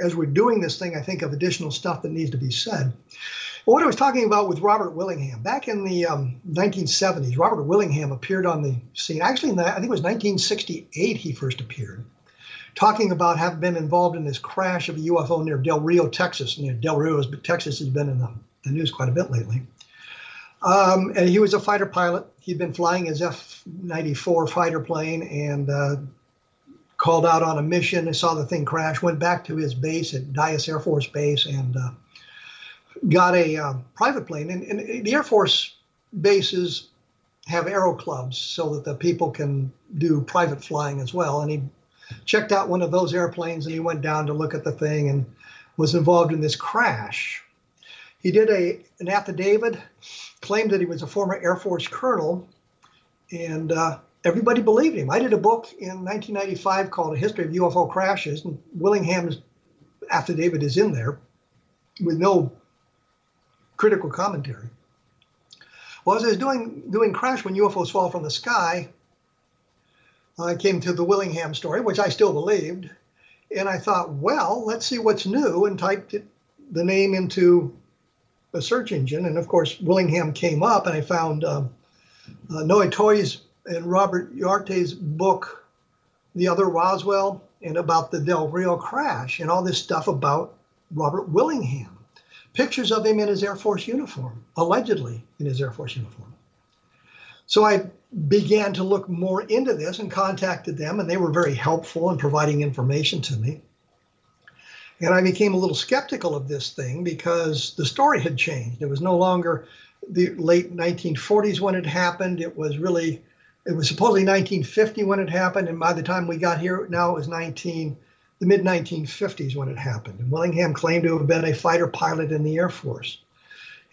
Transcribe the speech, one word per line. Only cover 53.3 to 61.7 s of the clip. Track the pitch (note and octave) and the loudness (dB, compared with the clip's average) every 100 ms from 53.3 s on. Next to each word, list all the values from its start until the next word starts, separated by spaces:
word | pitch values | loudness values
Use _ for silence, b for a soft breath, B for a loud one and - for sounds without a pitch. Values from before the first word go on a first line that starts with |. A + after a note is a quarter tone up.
and, | E3+ E3 D#3 D#3+ | -10 -6 -6 -2
uh, | D#3+ D#3+ - _ _ F3 | 0 0 -4 _ _ 0
everybody | F#3+ A#3 A#3+ | 2 2 4
believed | A3 A3+ D#4 G#3 | 4 4 4 0
him. | C3 | 0
I | F3+ | 0
did | B3+ | 2
a | G#3 | 4
book | G#3 A3+ - - | 4 2 -2 -12
in | F#3 F#3 | -12 -8
nineteen | F#3 G#3 G#3+ G3+ | -6 -6 -6 -6
ninety-five | G3 F3+ G3 F#3+ F#3+ | -4 -2 0 0 0
called | - D#3+ D3+ | -2 -2 0
A | |
History | G#3 G#3+ D#3+ | -2 -2 -4
of | |
U | F3 F3 | 0 2
F | F3+ | 2
O | E3+ | 0
Crashes, | F#3 F#3+ F#3+ D#3 D3 | 0 0 0 -4 -6
and | F3 C#3+ - | -8 -10 -12
Willingham's | F#3 F#3+ G#3 E3 F3+ E3+ C3+ _ _ _ _ _ _ - | 0 2 2 2 0 -2 -6 _ _ _ _ _ _ -4
affidavit | E3 E3 D#3 F3 D#3+ | -4 -2 0 0 0
is | C#3+ D3 | 0 2
in | G#3+ | 2
there | C3 A#2 - _ _ _ _ _ | 0 -4 -8 _ _ _ _ _